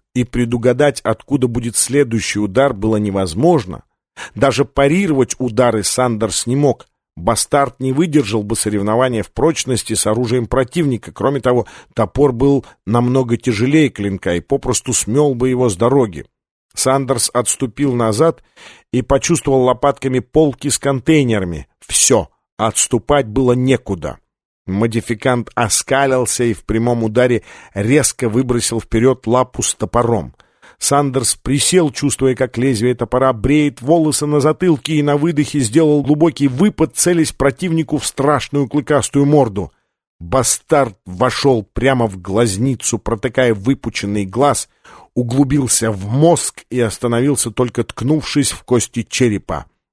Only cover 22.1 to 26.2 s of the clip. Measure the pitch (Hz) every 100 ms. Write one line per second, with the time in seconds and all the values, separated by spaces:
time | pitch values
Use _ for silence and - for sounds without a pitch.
22.1 | 117 76 _ _ - 110 - - 117 -
23.1 | 143 113 117 127 123 127 127 - 92 71
24.1 | - _ _ _ _ - 98 117 113 -
25.1 | 110 131 123 - - 110 - - 135 139
26.1 | 127